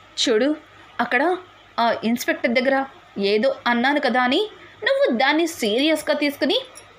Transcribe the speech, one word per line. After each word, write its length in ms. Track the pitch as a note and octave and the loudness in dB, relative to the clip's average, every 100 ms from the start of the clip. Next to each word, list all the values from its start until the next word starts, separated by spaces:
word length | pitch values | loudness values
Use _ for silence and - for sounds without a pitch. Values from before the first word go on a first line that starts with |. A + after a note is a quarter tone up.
| - - | -14 -4
"చూడు, 380 | C#4+ G#3+ C4+ D#4 - - - - | 0 2 0 -2 -10 -20 -12 -6
అక్కడ 380 | A#3+ B3+ D#4+ F4+ - - - - | -2 0 0 -2 -8 -20 -10 -2
ఆ 160 | A#3 - | 0 0
ఇన్స్‌పెక్టర్ 480 | A3+ A#3+ - D#4 C4+ | -2 -2 -2 -2 0
దగ్గర 340 | B3 C4 C4+ C4 - - - | 0 2 0 -2 -10 -14 -4
ఏదో 380 | G3 G#3+ C4 C4 A#3+ | 0 2 0 0 -2
అన్నాను 320 | A#3+ C4 D4 | 0 0 0
కదా 220 | C4 B3 | 0 0
అని 280 | B3 D4+ G#4+ - - - | 2 0 -2 -8 -20 -6
నువ్వు 340 | A4 C5+ B4+ A#3 | -2 2 2 2
దాన్ని 300 | C4+ D4+ E4 | 2 2 0
సీరియస్గా 680 | - A3 A3+ D4+ D#4 - | -2 -2 2 2 0 -2
తీసుకుని 460 | D4 D4 C#4 D4 A#4+ - - - | -2 -2 0 0 0 -4 -14 -20